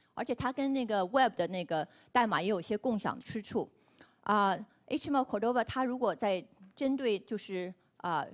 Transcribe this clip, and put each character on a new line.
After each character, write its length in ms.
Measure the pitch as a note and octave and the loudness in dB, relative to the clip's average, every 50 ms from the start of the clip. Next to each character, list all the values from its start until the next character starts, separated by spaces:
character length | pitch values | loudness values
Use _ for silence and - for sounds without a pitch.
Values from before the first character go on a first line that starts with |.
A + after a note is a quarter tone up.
| _ _ _ | _ _ _
而 120 | - B3 | -8 -4
且 100 | D4+ B3+ | -4 -4
它 160 | - C4+ B3 | -2 -2 -4
跟 220 | C4 D4 C4+ C#4 C4+ | -2 0 0 0 0
那 120 | C4+ B3 | 0 0
个 200 | G#3+ G#3+ G3 F#3 | 2 2 2 2
Web 280 | F3+ A#3 C4 C4 A#3 - | 2 4 4 4 4 4
的 100 | - E3+ | 0 -2
那 160 | D#3+ F#3+ F#3 E3+ | -2 -2 -4 -2
个 240 | - E3 D#3 D3+ - - - - _ | -2 -2 -2 -2 -4 -8 -18 -20 _
代 160 | - B3 A#3+ | 2 2 4
码 140 | G#3+ E3+ D3 | 4 2 2
也 80 | F3 G3+ | 2 2
有 100 | G#3+ F3 | 0 -2
一 40 | E3 | -2
些 140 | - G#3+ | -2 -4
共 220 | G#3 - C4 A3+ G3 | -2 0 -2 -2 0
享 180 | - C#3+ - - | -2 -2 -4 -4
之 200 | - - - A3 | -8 -8 -8 -8
处。 280 | G3+ - - G#3 C#3+ - _ _ _ _ _ _ - - _ _ _ | -8 -4 -4 -4 -4 -4 _ _ _ _ _ _ -20 -20 _ _ _
啊 300 | - G#3 G#3 G3+ G3 F3+ - G#3+ - _ _ _ | 2 4 4 4 4 2 0 -4 -12 _ _ _
，H 180 | - - - - | -6 -6 -4 -2
T 60 | D#4 | 0
M 40 | C#4+ | 0
L 80 | C4 C4 | 0 2
Cordova 400 | - - G3+ A3 A#3+ B3 B3+ A3 | 0 -2 0 0 2 2 2 0
它 220 | - - C4 C4 | 0 -2 -2 -2
如 120 | B3 B3 | -2 0
果 160 | B3+ B3 G3+ E3 | 0 0 0 0
在 320 | - A3+ G3+ F#3+ F3+ - - _ _ - - _ | 0 0 0 0 0 -2 -8 _ _ -20 -20 _
针 220 | - C#4 C4+ C#4 | -2 0 0 0
对 200 | C4+ C4+ A#3 G#3 | 2 2 0 0
就 200 | F#3 - - A3+ | 0 -2 -6 -8
是， 360 | G3 - - F#3+ F3+ F3+ F#3 F#3 - _ _ _ | -8 -6 -6 -4 -4 -4 -6 -8 -12 _ _ _
啊， 320 | - - F3 E3 D3+ - - | -8 -4 -2 -2 -2 -2 -4